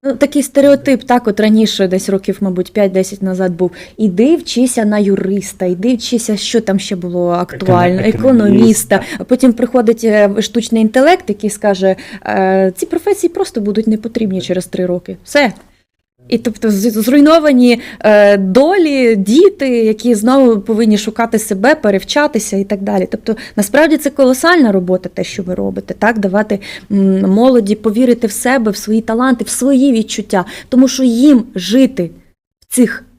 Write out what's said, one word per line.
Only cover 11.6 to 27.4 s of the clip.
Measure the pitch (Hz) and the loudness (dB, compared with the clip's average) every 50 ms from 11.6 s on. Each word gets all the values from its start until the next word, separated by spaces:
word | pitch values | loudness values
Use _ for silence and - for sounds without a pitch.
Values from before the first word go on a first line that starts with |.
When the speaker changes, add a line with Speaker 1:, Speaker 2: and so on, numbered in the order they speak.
| - 214 202 180 190 190 190 185 - - - 196 - | -2 -2 -2 2 0 0 0 -2 -6 -18 -20 -14 -8
Speaker 1:
«Е, | - 208 202 190 190 190 190 190 190 185 | -6 -4 -2 0 0 2 2 0 0 -2
ці | - - | -4 -8
професії | - - 339 - 415 403 - - 349 - | -6 -6 -4 -2 -2 -4 0 -2 -4 -2
просто | 370 392 - - 240 | -2 -6 -6 -4 -6
будуть | 202 202 202 214 220 220 | -4 -2 -2 -2 0 -2
непотрібні | 214 214 214 233 226 - 220 202 190 185 | -2 -2 -4 -8 -6 -4 -4 -4 -4 -6
через | - - 180 185 180 | -4 -4 -4 -6 -6
три | - - - 185 | -8 -6 -6 -4
роки. | 180 180 180 175 - 190 - _ | -4 -4 -6 -6 -12 -16 -16 _
Все». | - - 285 285 226 - - - _ _ _ _ _ _ _ _ _ _ _ _ - | -4 0 0 0 0 -4 -8 -20 _ _ _ _ _ _ _ _ _ _ _ _ -6
І | 254 226 | -6 -4
тобто | 233 247 214 - - 220 | -2 -4 -6 -2 -2 -2
з-, | 208 190 196 240 | -2 0 -2 -2
зруйновані, | 214 214 214 226 254 294 285 302 311 330 302 302 277 247 247 247 240 233 - - - - | -2 -2 -2 2 4 4 4 4 4 2 2 2 2 4 4 4 2 0 -4 -14 -18 -2
е, | - 214 214 208 208 202 202 202 | 2 4 4 6 6 6 4 2
долі, | 196 190 185 240 277 311 381 403 339 311 277 269 254 233 226 | 0 0 2 2 2 4 2 2 2 0 2 2 2 2 2
діти, | 202 190 196 220 294 381 392 381 - 277 262 247 233 226 | 0 0 2 4 4 4 4 2 0 -4 -2 0 0 0
які | 220 220 214 - 247 240 | 0 -2 -2 0 0 0
знову | 208 208 226 254 277 269 240 226 202 | 2 2 2 4 4 4 4 2 2
повинні | 190 - 226 214 240 220 214 202 | 0 -2 -2 0 2 2 2 0
шукати | 214 220 214 - 233 226 - 220 | 0 -4 -4 -4 -4 -2 -2 -4
себе, | 220 - 208 190 196 262 311 | -2 -4 -6 0 2 2 2
перевчатися | 311 - 208 202 190 185 - - 294 294 294 294 226 196 - - 196 | 2 0 0 0 0 -2 -2 -2 0 0 0 -2 -4 -6 -4 -4 -4
і | 196 | -4
так | 196 208 196 | -4 -6 -6
далі. | 196 202 208 196 185 180 | -4 -4 -2 -2 -2 -4
Тобто | - - - - 220 220 - - - | -6 -8 -6 -6 -6 -6 -8 -10 -4
насправді | - 208 208 - 269 311 320 311 285 | -4 -4 0 2 2 4 4 2 0
це | - 277 | -2 -4
колосальна | 262 - 269 254 254 254 - 330 359 349 277 226 | 0 2 2 2 2 2 2 2 4 4 4 2
робота, | 196 190 180 175 185 185 - 185 | 2 0 0 0 -2 -4 -4 -8
те, | _ - 180 | _ -10 -10
що | - - - 190 | -8 -8 -10 -8
ви | 180 180 | -8 -6
робите, | - 98 - 190 196 190 - - - | -6 -6 -6 -6 -8 -10 -10 -8 -2
так? | - 214 233 220 | -2 -2 0 0
Давати, | 202 196 185 208 214 208 208 196 202 - - - - - | -2 -2 0 0 -2 -2 -4 -6 -6 -12 -18 -18 -10 -4
м, | 208 202 196 190 190 190 | -2 0 2 2 2 2
молоді | 196 190 190 208 | 2 2 2 4